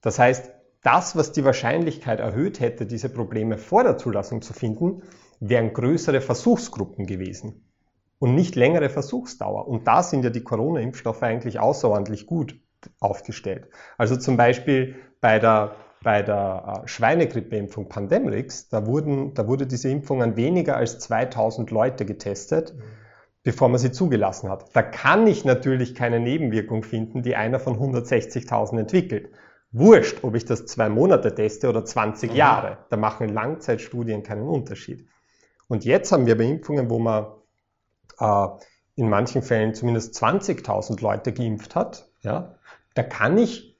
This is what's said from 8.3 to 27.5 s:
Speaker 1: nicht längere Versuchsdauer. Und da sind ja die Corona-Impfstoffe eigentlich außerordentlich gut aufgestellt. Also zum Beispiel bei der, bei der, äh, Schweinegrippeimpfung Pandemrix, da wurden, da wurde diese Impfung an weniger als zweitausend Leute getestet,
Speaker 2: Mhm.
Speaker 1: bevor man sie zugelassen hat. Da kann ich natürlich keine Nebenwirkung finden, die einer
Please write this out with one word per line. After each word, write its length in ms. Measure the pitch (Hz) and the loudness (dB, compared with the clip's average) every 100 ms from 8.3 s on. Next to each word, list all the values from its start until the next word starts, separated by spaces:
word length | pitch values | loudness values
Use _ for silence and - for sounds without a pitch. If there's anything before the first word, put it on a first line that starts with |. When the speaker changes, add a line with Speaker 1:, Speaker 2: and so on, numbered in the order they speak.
Speaker 1:
nicht 220 | 131 180 - | 2 2 4
längere 340 | 123 170 139 | 4 4 0
Versuchsdauer. 760 | 131 120 247 - - 98 101 120 | -2 -4 -6 -8 -10 -8 -6 -6
Und 200 | 117 - | -2 4
da 140 | 139 | 4
sind 220 | 180 143 | 4 0
ja 60 | 123 | 0
die 120 | 117 | -2
Corona-Impfstoffe 760 | 113 110 135 165 110 - 117 110 | -4 -2 -2 -2 -4 -6 -6 -4
eigentlich 380 | 120 113 117 101 | -2 -2 -6 -2
außerordentlich 680 | 127 143 120 104 101 104 - | 0 2 0 0 -2 -8 -6
gut 300 | 170 143 - _ _ - _ | -4 -4 -10 _ _ -20 _
aufgestellt. 680 | 101 101 - 107 98 95 - - - - | -4 -4 -10 -10 -8 -8 -12 -20 -20 -2
Also 180 | 113 127 | 0 0
zum 200 | 135 123 | 0 4
Beispiel 600 | 120 123 - 135 127 - - _ | 4 4 2 2 0 -6 -20 _
bei 160 | 117 110 | 4 6
der, 380 | 113 110 104 - - _ | 6 4 2 -6 -20 _
bei 200 | 117 104 | 0 2
der, 600 | 101 101 98 95 98 98 | 2 0 0 -4 -8 -10
äh, 40 | - | -10
Schweinegrippeimpfung 1000 | - 110 165 160 123 - 107 101 - 95 | 0 2 4 2 -2 -4 -6 -6 -10 -10
Pandemrix, 800 | - 101 185 262 104 127 - - | -8 0 0 0 -4 -6 -12 -6
da 160 | 113 107 | -4 0
wurden, 480 | 139 151 139 139 | -2 0 -2 -4
da 140 | 139 107 | -4 -2
wurde 200 | 135 131 | -2 -2
diese 220 | 123 135 | -4 -2
Impfung 340 | 143 139 135 | -4 -2 0
an 140 | 117 107 | 0 0
weniger 400 | 127 180 - - | 0 0 0 0
als 220 | 117 - | -2 -4
zweitausend 720 | - 113 127 113 110 113 110 | -4 -2 -2 0 -2 -2 -4
Leute 340 | 110 120 - 101 | 0 0 0 -8
getestet, 680 | 104 - 101 - 156 160 | -6 -8 -8 -2 -4 -4
Speaker 2:
Mhm. 80 | 127 - - - _ _ _ | -12 -20 -20 -20 _ _ _
Speaker 1:
bevor 240 | - 113 131 | -4 2 2
man 120 | 123 | 4
sie 120 | 127 | 0
zugelassen 580 | 127 180 120 98 95 95 | 0 0 2 0 -2 -8
hat. 240 | 98 - | -10 -2
Da 80 | 127 | 0
kann 460 | 113 - 135 185 220 | 0 0 4 6 6
ich 160 | 180 | 4
natürlich 500 | 139 127 135 131 123 123 | 2 2 2 0 -2 -2
keine 260 | 120 117 | 0 0
Nebenwirkung 600 | 117 156 143 107 101 110 | 0 0 0 -2 -2 -4
finden, 380 | 107 113 113 127 | -4 -6 -4 -4
die 140 | 123 117 | -2 -2
einer 240 | 110 | 0